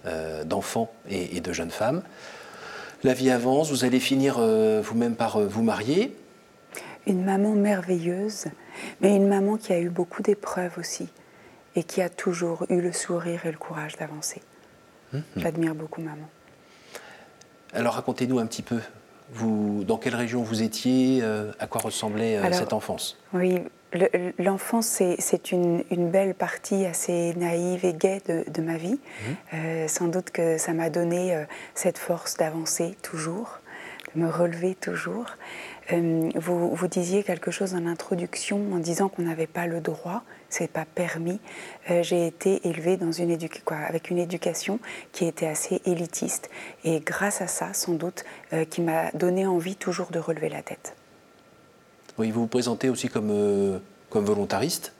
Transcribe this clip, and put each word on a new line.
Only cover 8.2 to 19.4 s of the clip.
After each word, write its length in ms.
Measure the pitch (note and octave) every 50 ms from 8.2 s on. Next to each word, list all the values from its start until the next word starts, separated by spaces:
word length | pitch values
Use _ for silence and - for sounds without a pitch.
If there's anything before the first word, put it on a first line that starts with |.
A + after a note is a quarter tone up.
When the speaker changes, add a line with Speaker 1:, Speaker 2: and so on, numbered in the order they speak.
| G3+ A3 G#3 - - D#3 - - - - - - - - - -
Speaker 2:
mais 120 | - G3 G#3
une 140 | G3 G3
maman 300 | G3+ G3+ G3 G3 G3+ G#3+
qui 160 | G#3+ - - F#3
a 60 | E3+
eu 100 | E3+ F3
beaucoup 320 | F3 F3+ F3+ F3 - -
d'épreuves 560 | G3+ - G3+ G3+ - - - F#3 F3+ F3 E3+
aussi 320 | F3+ E3 - - - - - - - - - - - - - - - - - -
et 80 | F3 E3
qui 180 | - - -
a 60 | F3+
toujours 580 | E3+ - - - F#3+ F3 E3+ F3 E3+ E3+ D#3+ G3 -
eu 100 | F#3 F3
le 140 | F3 F3+ E3+
sourire 520 | - - - F3 E3+ E3+ E3+ E3+ F3 -
et 60 | E3
le 60 | D#3
courage 400 | D#3 - - E3 D#3 D3+ D#3 -
d'avancer. 440 | - D#3+ D3+ D3+ D3+ D#3 - - - - - - - - - - - - - - - - -
Speaker 1:
Mhm. 120 | - C#3 D#3 - -
Speaker 2:
J'admire 400 | F#3+ D#3+ E3+ D#3+ D#3+ E3 D#3+ D#3+
beaucoup 260 | D#3 D#3+ D#3 - -
maman. 280 | E3 D#3 D3+ D3+ D#3 D#3 _ - - - - - - - - - - - - - - - - - - - - - - - - - - - -
Speaker 1:
Alors 220 | G#2+ A#2 A#2 -
racontez-nous 440 | B2+ - - A#2+ - B2+ A#2+ C3 B2
un 60 | A2+
petit 160 | A2 - -
peu, 180 | - - A#2+ A#2 A2 - - - - - - - - - B2
vous, 500 | A2+